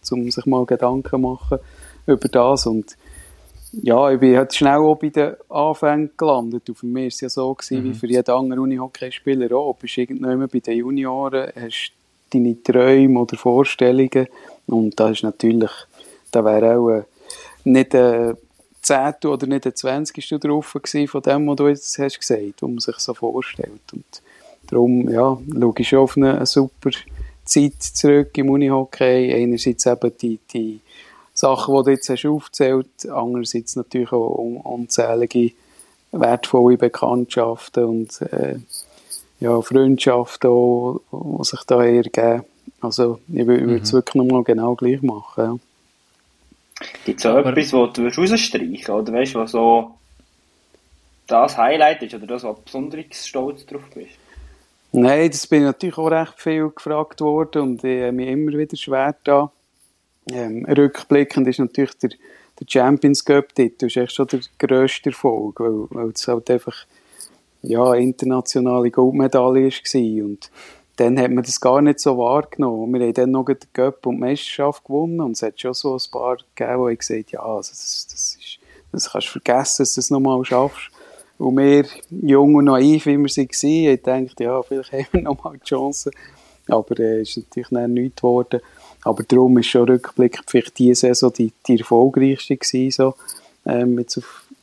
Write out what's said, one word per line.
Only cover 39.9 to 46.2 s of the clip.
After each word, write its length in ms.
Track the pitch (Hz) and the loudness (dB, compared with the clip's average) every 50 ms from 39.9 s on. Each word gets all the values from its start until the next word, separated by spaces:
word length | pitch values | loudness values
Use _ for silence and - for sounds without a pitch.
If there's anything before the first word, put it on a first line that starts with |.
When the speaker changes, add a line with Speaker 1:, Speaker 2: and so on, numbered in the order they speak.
| 135 127 - 135 123 123 120 - - - - 127 | 4 2 2 2 2 2 0 -4 -4 0 2 2
Speaker 1:
auch, 500 | 120 123 123 123 123 120 123 123 - - _ _ | 4 4 4 2 2 0 -2 -4 -8 -8 _ _
die 320 | - - - 147 - - - | -14 -12 -10 -8 -8 -6 -6
sich 160 | - - - - | -8 -8 -6 -2
da 160 | - 127 120 | 0 2 4
ergeben. 600 | 120 120 120 120 113 113 - - 117 117 117 120 120 _ _ _ _ - - _ | 4 4 4 2 2 0 -2 0 0 0 0 -2 -4 _ _ _ _ -20 -16 _
Also, 400 | - 117 110 - 123 120 117 113 _ - | -10 -6 -2 0 0 0 -2 -6 _ -8
ich 140 | 170 143 | -4 -2
wü-, 40 | 120 117 123 123 | 2 2 2 2
würde 220 | 135 120 120 113 | 2 0 -2 -2
es 100 | 101 - | -2 0
Speaker 2:
Mhm. 40 | 131 | 0
Speaker 1:
wirklich 180 | 127 120 - - | 0 0 0 0
nochmal 260 | 139 127 127 127 123 | 0 2 2 2 2
genau 320 | 117 - 117 113 117 120 123 | 2 0 0 0 0 -4 -4
gleich 280 | 117 127 123 131 139 | -2 -2 -2 0 0
machen, 420 | 135 127 107 104 104 - - - 113 | -2 -2 -4 -4 -10 -10 -6 -4 -4
ja. 120 | 113 120 123 _ _ _ _ _ _ _ _ _ _ _ _ | -4 -4 -8 _ _ _ _ _ _ _ _ _ _ _ _